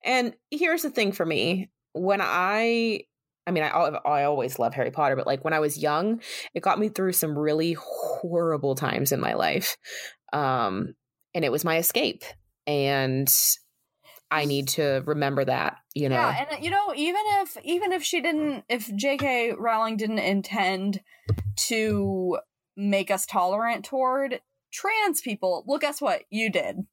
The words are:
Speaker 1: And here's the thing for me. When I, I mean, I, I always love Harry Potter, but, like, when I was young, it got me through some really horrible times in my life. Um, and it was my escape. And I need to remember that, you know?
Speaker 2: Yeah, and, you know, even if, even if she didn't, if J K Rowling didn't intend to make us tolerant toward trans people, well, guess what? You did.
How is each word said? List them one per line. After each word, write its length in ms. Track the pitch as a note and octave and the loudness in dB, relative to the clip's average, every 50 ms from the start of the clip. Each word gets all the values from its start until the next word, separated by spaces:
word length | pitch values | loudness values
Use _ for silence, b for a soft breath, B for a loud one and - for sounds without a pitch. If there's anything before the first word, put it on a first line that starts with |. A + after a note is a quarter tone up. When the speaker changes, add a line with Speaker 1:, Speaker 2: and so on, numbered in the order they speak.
| - | 0
Speaker 1:
And 300 | - B3+ B3+ B3 A3+ - _ _ _ | 2 2 2 2 0 -4 _ _ _
here's 300 | D4 D4 F4 E4 E4 E4 | -4 -2 2 2 2 0
the 80 | D#4+ D4 | 0 -2
thing 200 | - - G#3+ G3 | 0 0 0 0
for 160 | G3 - E3 | 0 0 -2
me. 420 | E3 D#3 - G#2+ E3 F#3 F#3+ F#3+ - _ _ _ _ _ | 0 2 0 2 2 0 -2 -4 -8 _ _ _ _ _
When 260 | D#3+ F3+ F#3+ G3+ G3+ | -4 0 2 2 2
I, 760 | F3 G2 A2+ F3 F3+ F#3+ G#3 G#3+ A3+ A#3 A#3 A#3 A#3 A3+ G#3+ - - _ _ _ _ _ _ _ _ | 2 0 2 2 2 2 2 2 2 2 2 2 2 0 0 -2 -6 _ _ _ _ _ _ _ _
I 60 | F3 | -2
mean, 140 | F3+ D#3+ D#3 | 0 0 0
I, 40 | C#3+ | 2
I 520 | - E3 F3 D3 D3+ D3 - - D3 C#3+ C#3+ | 2 2 2 2 0 -2 0 2 2 4 4
always 360 | C#3+ D3 C#3 A#2+ B2+ C3 - | 2 2 2 0 -2 0 0
love 120 | A#2+ A#2 B2 | 0 0 2
Harry 180 | C3+ A#2+ - | 0 -2 -2
Potter, 240 | C3+ - D3 C#3 C3+ | 0 2 2 2 2
but, 100 | C3 - | 0 0
like, 180 | - C#3 C3+ - | 0 -2 0 0
when 80 | D#3 | 0
I 60 | D#3+ D#3 | 0 2
was 180 | D#3 D3 C#3+ | 0 0 -2
young, 440 | D3+ D3+ D3 D3 D#3 F#3 G#3+ A3+ A3+ B B B B B B _ | 0 0 0 2 2 2 0 -2 -2 B B B B B B _
it 80 | F3 | -2
got 160 | - G3 - - | 2 2 2 2
me 100 | G#3+ G#3+ | 0 -2
through 220 | G#3+ - F#3+ F#3 F3+ | 0 0 0 0 2
some 220 | - - D#3 D3 | 0 0 0 0
really 400 | C#3+ D3+ D3+ D3+ D#3 D#3+ E3+ E3 | 0 2 2 2 2 2 0 -2
horrible 1000 | - - - - - - - - - - F3 E3+ E3+ E3+ E3 D#3+ D3 C#3 C#3 C3+ | -4 -6 -10 -8 -6 -4 -4 -4 -4 -4 -2 0 0 2 2 0 0 0 0 0
times 340 | C3+ D3 - - - C#3 C#3 | 0 0 -2 0 0 0 0
in 100 | C#3 - | 0 0
my 140 | C2 B1 A1+ | 0 0 0
life. 420 | - - D#2+ C#2+ F#3 - - - B B B B B B B B B _ - | 2 2 2 2 0 -2 -2 -6 B B B B B B B B B _ -6
Um, 640 | - D3 C#3+ C3+ C3 B2 A#2 G2 F#2+ G2 - - - _ _ _ _ _ _ _ - | -4 -2 0 0 2 2 0 0 0 -2 -4 -6 -8 _ _ _ _ _ _ _ -4
and 100 | F3 D#3 | -2 0
it 60 | C3+ | 0
was 140 | A#2 D#3 D#3+ | 0 0 0
my 140 | E3+ D#3+ E3 | 2 0 2
escape. 440 | E3+ - - - - G#2+ - - - - - - _ _ _ _ _ D3 | 2 2 0 2 0 0 -4 -6 -12 -18 -18 -20 _ _ _ _ _ -2
And 600 | D3 C#3+ C#3 C#3 C#3 C3+ C3+ C3 C3 C3 C#3 - - - - - - - _ _ _ _ _ _ _ _ B B B B _ _ | 0 2 2 2 2 2 2 2 0 0 2 2 2 4 4 2 0 0 _ _ _ _ _ _ _ _ B B B B _ _
I 140 | D3+ D#3 D3 | 0 0 2
need 240 | D3 C#3+ C#3 C#3 C3+ | 2 0 0 0 -2
to 340 | - - D3+ C#3+ C3+ C3+ B2+ | -2 0 0 2 0 0 0
remember 380 | D3 D3+ D3 C#3+ C#3 C#3 C#3 C#3 | -2 -2 0 0 0 0 0 2
that, 340 | B2+ B2+ - - - - - _ _ | 2 0 0 0 -2 -4 -6 _ _
you 160 | - D3 D3 C3+ | -6 -2 0 0
know? 120 | C3 - | 2 2
Speaker 2:
Yeah, 260 | - - - - C#4 D4 | 2 2 0 -2 -4 -6
and, 120 | D4+ - D4+ | -6 -6 -4
you 60 | F4 | 0
know, 220 | F#4+ G4 G#4 G4+ C#4 | 0 0 0 0 -2
even 280 | C4 D4 E4+ F4+ G#4 G#4+ G#4+ G4+ G4+ | -2 -2 0 0 0 0 2 0 0
if, 160 | F#4+ - - - - | 0 -2 -8 -10 -4
even 260 | C#4 E4+ F4+ G#4 F#4 | -2 -2 0 0 -2
if 120 | F#4 F4+ D4 | -2 -2 -2
she 160 | - F4+ E4+ | -2 -2 0
didn't, 420 | B3+ D#4 D#4 D#4 D4+ D4+ C#4 - - - | 0 0 0 0 0 -2 -4 -6 -4 -4
if 260 | A#3 B3 G#3+ B3 G3+ | -4 -4 -2 -6 -4
J 220 | G3+ B3 C#4 C4+ | -2 0 0 0
K 360 | C4+ C#4 C#4 B3+ A#3+ A#3 A#3 G#3 - | 2 0 0 2 2 2 0 -2 -2
Rowling 380 | G#3+ A#3 A3+ A3 A3+ A3 A3 | 0 0 2 2 0 0 -2
didn't 240 | G#3 A3 G#3+ A3 G#3+ | -2 -2 -2 -2 0
intend 800 | - F3 G3 G3 G3 - G#3 A3+ G3 F#3 F#3+ F#3 F#3+ G3+ G3 F#3 B B B B B B B B - G#2 G2+ | 0 2 0 0 -2 -2 -2 0 0 0 0 0 -2 -2 -2 -4 B B B B B B B B -2 -6 -4
to 840 | - - - A#3 A3 A3 A3 G#3 G3+ G3 G3 G3 F#3 F#3 F3+ E3+ - - _ _ _ _ _ _ | -4 -2 0 0 2 2 2 2 0 0 0 0 0 0 0 -2 -2 -4 _ _ _ _ _ _
make 340 | G3+ G3+ G3+ G3 G3 F#3 - | -2 0 2 2 2 2 0
us 160 | G3+ F#3+ - | 0 -2 -2
tolerant 580 | - - G3+ F3+ F#3 G3 G#3 A3+ A#3 A#3 A3 G3+ | -2 0 2 2 2 2 0 0 0 -2 -2 -4
toward 560 | - C#4 C4 C4 B3+ B3+ C#4 C#4 C4 B3 - _ _ _ _ _ _ | -4 0 0 2 2 2 0 0 -2 -4 -8 _ _ _ _ _ _
trans 520 | - - - G4 A4 A4 G#4 G4 D#4+ - | -12 -4 -2 0 0 2 2 2 0 -2
people, 420 | - B3+ G#3 - - F#3 F3 D#3+ - | -4 -4 -4 -2 0 0 0 0 0
well, 120 | - C#4 D4+ | -2 0 0
guess 200 | D4+ D4 D4 - | 0 -2 -2 0
what? 260 | C#4+ A3+ F3 C#3 - _ | 0 0 0 0 -2 _
You 240 | G3 G#3+ A3+ A3 | -2 0 0 2
did. 240 | F3+ F3+ C#3+ F#2+ G2 - G3+ _ | 2 0 0 0 -6 -8 -10 _